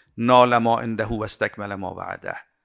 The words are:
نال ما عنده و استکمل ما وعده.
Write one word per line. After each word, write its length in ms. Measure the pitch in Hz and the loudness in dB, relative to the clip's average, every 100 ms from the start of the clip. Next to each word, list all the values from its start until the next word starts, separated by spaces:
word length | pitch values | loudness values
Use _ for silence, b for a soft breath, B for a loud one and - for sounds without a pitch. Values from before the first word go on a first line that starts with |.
| b - | b -4
نال 420 | 117 127 123 120 | 4 6 6 4
ما 220 | 117 117 | 2 0
عنده 240 | 117 110 | -2 -4
و 180 | 110 113 | -4 -4
استکمل 520 | 104 - 104 - 101 | -6 -4 -4 -4 -10
ما 200 | 98 92 | -8 -10
وعده. 420 | 90 90 92 - - - _ | -10 -10 -10 -10 -12 -14 _